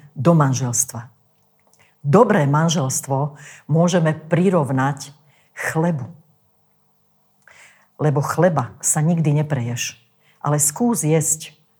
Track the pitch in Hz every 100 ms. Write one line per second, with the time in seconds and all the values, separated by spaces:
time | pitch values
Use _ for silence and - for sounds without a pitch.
0 | - - 165 165 139 123 127 117 - 117
1 | 117 _ _ _ _ _ _ _ _ _
2 | 143 180 233 202 139 143 165 165 131 -
3 | - 135 147 - - - - 156 175 175
4 | 160 151 - 165 185 180 135 131 135 139
5 | - - _ _ _ - - 160 175 151
6 | - - _ _ _ _ _ _ _ _
7 | _ _ _ _ _ - - _ _ -
8 | 147 143 147 - 180 147 113 - - 156
9 | 156 170 151 147 147 131 117 120 - -
10 | _ _ _ _ 143 147 151 - 240 220
11 | 151 160 151 - - _ _ _